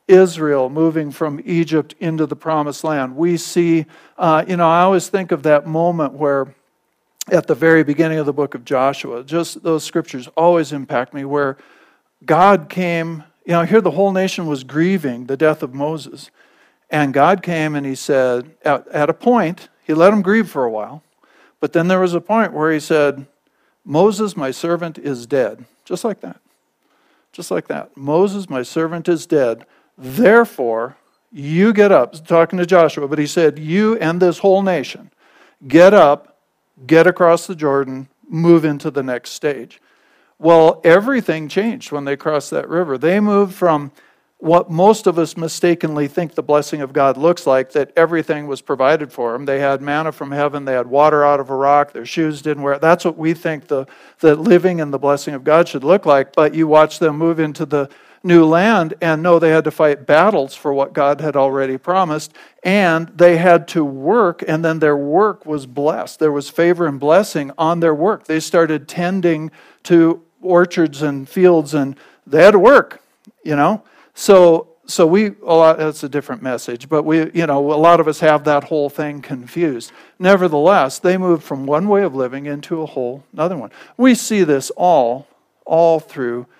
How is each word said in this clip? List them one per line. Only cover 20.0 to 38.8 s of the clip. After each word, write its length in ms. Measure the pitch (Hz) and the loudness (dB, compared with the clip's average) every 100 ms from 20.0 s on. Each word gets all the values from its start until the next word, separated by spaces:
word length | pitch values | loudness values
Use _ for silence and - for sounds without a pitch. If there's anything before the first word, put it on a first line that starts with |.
| 180 | 4
them 100 | 208 | 2
grieve 300 | 180 220 185 | 0 0 -2
for 140 | - 123 | -4 -4
a 60 | |
while, 300 | 110 107 147 _ _ _ _ _ _ | -6 -10 -14 _ _ _ _ _ _
but 140 | 156 | -4
then 140 | 170 170 | -2 0
there 120 | 185 | 0
was 140 | 185 | 0
a 80 | 170 | -2
point 320 | 160 220 202 | -2 -2 -2
where 180 | 147 156 | -2 -2
he 80 | 156 | -2
said, 460 | 151 156 147 135 139 _ _ _ _ _ | -2 0 0 -2 -10 _ _ _ _ _
"Moses, 540 | - 147 196 196 214 180 | -4 0 2 0 -6 -6
my 140 | 135 | -8
servant, 480 | 127 170 170 170 156 | -6 -6 -6 -6 -12
is 260 | 147 127 117 | -10 -10 -4
dead." 400 | 139 113 113 123 _ | -2 -2 -6 -18 _
Just 200 | - 175 | -12 -8
like 160 | 233 196 | -8 -8
that. 220 | - - _ _ _ _ _ _ _ _ _ | -14 -20 _ _ _ _ _ _ _ _ _
Just 180 | - 175 | -18 -8
like 200 | 180 - | -8 -6
that. 280 | 147 - - | -10 -12 -12
"Moses, 540 | 139 156 202 202 180 | -2 0 0 -2 -8
my 100 | 135 | -8
servant, 480 | 120 - 160 170 165 | -6 -4 -4 -4 -4
is 160 | 170 - | -4 -2
dead. 400 | 156 123 117 - _ _ _ | -2 0 -4 -12 _ _ _
Therefore, 1000 | 131 135 220 226 233 - 123 113 120 - _ _ _ | -10 0 4 4 2 -2 -6 -4 -8 -12 _ _ _
you 400 | 202 143 160 208 | -14 -4 0 2
get 180 | 208 208 | 4 4
up." 380 | 175 120 160 - | 4 2 -6 -2
Talking 320 | 170 165 185 | 0 2 -2
to 60 | 175 | 2
Joshua, 420 | 185 160 156 139 | 4 4 0 -6
but 100 | 151 | -4
he 80 | 147 | -4
said, 320 | 180 160 147 | 0 0 0
"You 400 | 156 180 214 226 | -4 -2 0 -2
and 220 | 160 175 | -4 0
this 180 | 185 - | 0 0
whole 220 | 196 190 | 2 2
nation, 480 | 196 170 127 - - _ _ _ _ _ 139 | 0 -2 -6 -12 -20 _ _ _ _ _ 0
get 280 | 143 185 | 6 8
up, 420 | 208 151 147 - _ _ _ _ _ 127 | 8 6 2 -4 _ _ _ _ _ 2
get 220 | 160 165 | 4 4
across 400 | 175 175 170 - | 4 2 2 -2
the 80 | 175 | -6
Jordan, 540 | 151 139 131 131 135 _ 320 | -2 -2 -2 -8 -14 _ -12
move 380 | 170 170 170 156 | -2 4 4 2
into 260 | 143 | -4